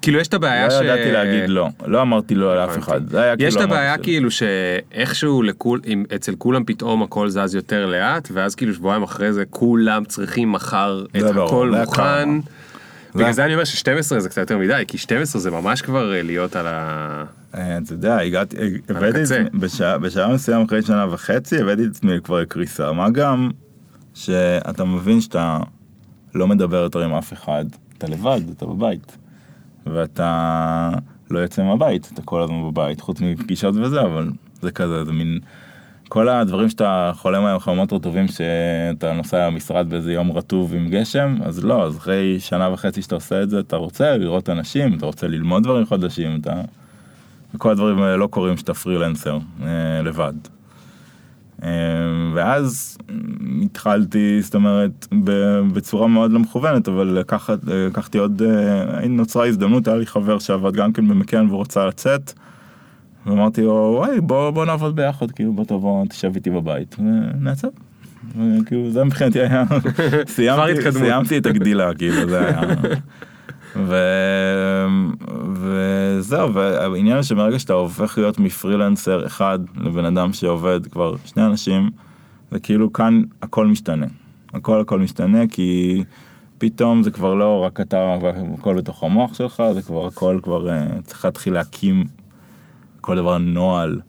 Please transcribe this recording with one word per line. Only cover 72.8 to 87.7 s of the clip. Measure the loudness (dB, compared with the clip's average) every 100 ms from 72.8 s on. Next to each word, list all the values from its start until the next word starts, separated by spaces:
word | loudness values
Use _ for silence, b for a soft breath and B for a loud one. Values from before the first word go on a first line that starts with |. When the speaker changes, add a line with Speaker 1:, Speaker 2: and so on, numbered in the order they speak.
| 0 -2 -6 -20 -20 -20 -20 -20 -12 -4 0
Speaker 2:
ו-, | 2 4 2 2 2 2 2 2 2 2 2 0 -4 -8 -8 -6
וזהו, | -4 -2 0 0 0 2 0 0 0 2
והעניין | 2 2 2 0 2 2 2
הוא |
שמרגע | 2 2 2 0
שאתה | 0
הופך | 0 0 -2 -4 0
להיות | 0 2
מפרילנסר | 0 0 -2 0 2 0 0 -2 -2
אחד | -2 0 0 -4 -6
לבן | -4 -2 0
אדם | 2 0
שעובד | 0 -2 0 0 0 -2
כבר | -4 -2 -4 -6
שני | 0 2
אנשים, | 2 0 2 0 -2 B B B B B
זה | -10
כאילו | 0 2 2
כאן | 2 4 4 2 -6
הכל | -6 2 4
משתנה. | 2 0 -4 -4 -8 B B B
הכל, | -8 0 0
הכל | 2 0
משתנה, | 0 0 2 4 2
כי | 0 0 2 2 0 -2 B B B B -4
פתאום | -4 2 2 4
זה | 2
כבר | 0 0
לא | 2 2 2
רק | 0